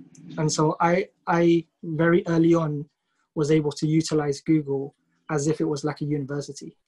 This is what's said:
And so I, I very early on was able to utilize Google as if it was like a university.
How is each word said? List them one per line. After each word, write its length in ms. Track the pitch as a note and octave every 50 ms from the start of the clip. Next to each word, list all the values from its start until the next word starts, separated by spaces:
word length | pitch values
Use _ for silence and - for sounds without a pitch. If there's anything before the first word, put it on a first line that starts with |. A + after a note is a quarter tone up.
| - - - - - - D#3 D#3+
And 140 | D#3 D#3
so 240 | - - D#3 D3+ - -
I, 300 | F3 E3+ F3 F#3 G3+ - _ _ _ -
I 380 | F3 E3+ E3+ E3+ E3+ E3+ D#3+ _ _ _ -
very 400 | E3+ D#3+ D3 E3 E3+ E3+ F3+ - E3+
early 260 | E3 E3 E3 E3 E3+
on 340 | E3+ E3 D3+ D3+ C#3+ D#3 - _ _ _ _ _ _ _ _ -
was 160 | D#3+ D3+ C#3+
able 200 | D#3 D#3 D3 D3 C#3
to 120 | - -
utilize 560 | D#3 D#3 D#3+ D#3+ - D#3 D3+ D3 D3 C#3 -
Google 540 | - - D#3+ D#3 D3 C#3 C#3 C3+ C3+ D3 - _ _ _ _ _ _ -
as 180 | D#3+ D3 C#3+ D#3
if 120 | D#3 -
it 60 | E3
was 180 | D#3+ D3+ C#3+ -
like 180 | D3+ C#3+ -
a 40 | D#3
university. 680 | C#3+ D3 D3 C#3 C3 C#3+ C#3+ C#3 - C#3 - - - - _ _